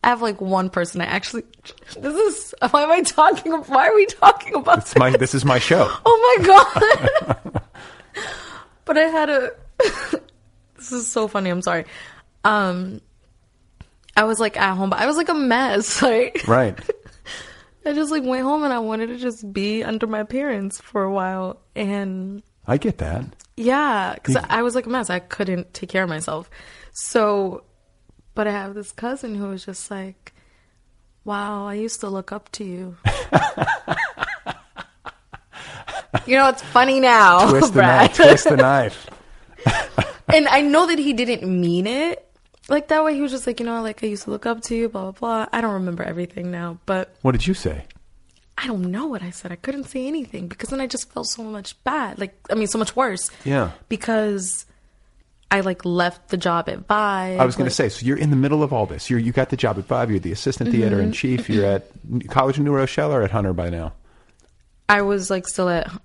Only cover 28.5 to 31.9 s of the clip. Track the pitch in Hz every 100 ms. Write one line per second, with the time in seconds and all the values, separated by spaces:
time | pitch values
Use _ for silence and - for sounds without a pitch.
28.5 | 202 196 202 202 - 233 269 247 208 196
29.5 | 190 - 185 - 196 190 190 - _ _
30.5 | _ _ _ _ _ _ _ 214 202 202
31.5 | 208 202 202 220